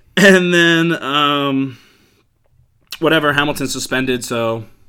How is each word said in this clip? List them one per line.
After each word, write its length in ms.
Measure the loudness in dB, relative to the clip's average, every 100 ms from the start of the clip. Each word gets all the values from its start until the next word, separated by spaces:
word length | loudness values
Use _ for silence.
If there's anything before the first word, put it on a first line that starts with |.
| _ 2
And 380 | 6 6 4
then, 400 | 2 2 2 0 -2
um, 760 | -4 0 0 0 -2 -2 -4 -8 _ _ _ _ _ _ _ _ _ _ _ -6
whatever, 340 | 0 0 0
Hamilton's 400 | 0 -2 -4 -6
suspended, 500 | -6 -6 -4 -2 -4
so, 420 | -4 -4 -2 -4 -8 -20